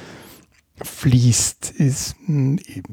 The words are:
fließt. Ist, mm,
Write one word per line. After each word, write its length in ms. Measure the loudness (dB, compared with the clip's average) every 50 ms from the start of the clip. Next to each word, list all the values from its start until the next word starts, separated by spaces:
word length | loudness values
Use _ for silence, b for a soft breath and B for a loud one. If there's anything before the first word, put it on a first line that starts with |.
| B B B B B B B B B B _ _ _ _ _ -16 -16
fließt. 880 | -16 -14 -2 2 4 4 6 6 4 4 2 0 -2 -6 -8 -12 -14 -4 0
Ist, 380 | 0 0 0 -2 -6 -10 -12 -10 -6 -2
mm, 300 | 0 0 2 0 0 -2 -4 -8 -12 -14 -14 -12